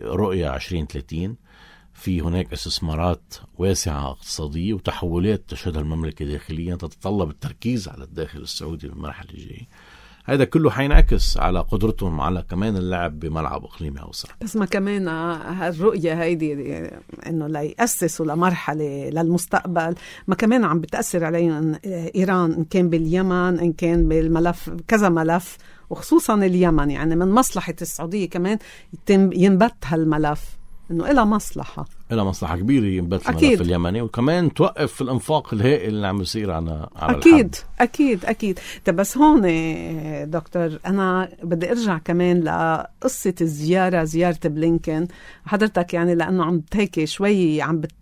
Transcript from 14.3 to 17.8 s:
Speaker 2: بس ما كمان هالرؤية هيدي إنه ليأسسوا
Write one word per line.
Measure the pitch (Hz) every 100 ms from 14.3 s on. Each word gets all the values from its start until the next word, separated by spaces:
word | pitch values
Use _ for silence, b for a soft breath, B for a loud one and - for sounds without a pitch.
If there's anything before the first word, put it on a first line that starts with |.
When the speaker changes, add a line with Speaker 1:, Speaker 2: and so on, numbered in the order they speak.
| -
Speaker 2:
بس | 220 220
ما | 190
كمان | 202 196 202 185
هالرؤية | 160 165 165 - 180 170 156 202 196 165 160
هيدي | 165 170 156 143 139 82 82 - - - -
إنه | 165 151
ليأسسوا | 151 147 -